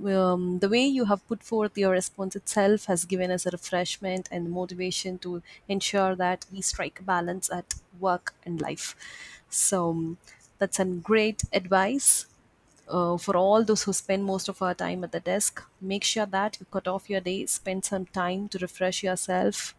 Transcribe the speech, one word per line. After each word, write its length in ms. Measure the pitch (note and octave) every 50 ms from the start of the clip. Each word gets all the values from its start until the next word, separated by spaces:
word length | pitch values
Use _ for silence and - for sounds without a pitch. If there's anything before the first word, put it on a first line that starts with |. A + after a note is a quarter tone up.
| - G3+ F#3+ F#3+
um, 400 | F#3 F#3 F3+ F3+ F3+ F3+ F3+ F3+
the 80 | G3+ G3
way 140 | G#3+ A#3+ B3+
you 200 | C#4+ C#4 C4 A#3+
have 200 | G3+ G3+ F#3+ - _
put 140 | A#3 G#3 -
forth 340 | - A3+ A3 G#3+ G#3 - G3+
your 140 | G3 F#3+
response 440 | F#3 F#3 F#3 - - - G3 F#3+ -
itself 500 | G3 - - - G#3+ G3 G3 G#3 G#3+ -
has 200 | - F#3 E3+ -
given 260 | F3 F#3+ F3+ F#3 F3+
us 140 | F#3 F3+ -
a 40 | F#3
refreshment 760 | F3+ F3 - - - F3 F3+ F3 - - G3+ F#3+ F#3 F#3 F#3 -
and 200 | - F3+ E3+ E3+
motivation 680 | E3+ F3 F#3 F3+ F#3 F3+ F3+ F#3 F#3 - - F#3+ F#3 F3+
to 220 | - F3+ F3 F3 F3 - - - _ -
ensure 460 | G3 G3 - - - G3+ F#3+ F#3+ F#3
that 300 | F#3 F3+ F3+ F#3 F3+ - -
we 100 | F#3+ G3
strike 380 | F#3 - - - F3 C#3+ - -
a 40 | F#3
balance 460 | F#3+ F#3 F3 F3 F3 F3 F#3+ - -
at 240 | F3+ F3 F3+ - - - - _ - F3
work 340 | F#3 F#3+ F3+ F3+ - - - _ _
and 140 | F3 F3 D#3+
life. 340 | D3+ - D3 - - - - - - - - - - - - - _ _
So, 400 | - - - - G3+ F#3 E3+ E3+
um, 260 | E3 E3 E3 D#3+ E3+ - _ - - - - - _ _
that's 200 | G3 F#3+ - -
a 60 | G3
great 580 | F#3 F3+ F3 E3 - A3 A3 G#3+ A3 G#3+ - - - -
advice. 720 | G3+ F#3 F3+ G3 F#3+ F#3+ G#3 C4 C#4 - - - - - - _ _ _ _ _ _ _ _ _ _ _ -
Uh, 260 | - F3+ F3 E3+ F3 F3
for 200 | - - G3 F3
all 260 | F#3 G3 G#3 A3 A#3
those 200 | G#3 G#3+ G3+ -
who 100 | G3 F#3+
spend 320 | - - - G3 F#3+ G3+
most 240 | G3 F#3+ F#3+ - -
of 120 | - -
our 120 | F#3+ F3+ F3+
time 280 | - F3+ F3+ F3 F3+ F3+
at 80 | E3+ -
the 60 | E3+
desk, 420 | F3+ F3 F#3 G#3 G#3 - - - - - _ _
make 240 | F#3+ F#3+ F#3+ G3+ -
sure 220 | - - A3+ G#3+
that 320 | G3+ F#3+ F#3+ G3+ G#3+ - -
you 60 | F#3+ -
cut 180 | - G3 - F#3
off 200 | F#3 G3 - -
your 120 | G3+ F#3+
day, 240 | F#3 F3+ F#3 G3 -
spend 400 | - - - - G3 F#3 F#3+ -
some 200 | - G3+ F#3 F#3 -
time 420 | - F#3+ F3+ F3 F#3 F#3+ G3+ G3+
to 80 | - F#3+
refresh 440 | F3+ F3+ - - F#3 F3+ F3+ -
yourself, 720 | - F#3 F#3 F3 - - F#3 F#3 F#3 G3+ G3+ - - - -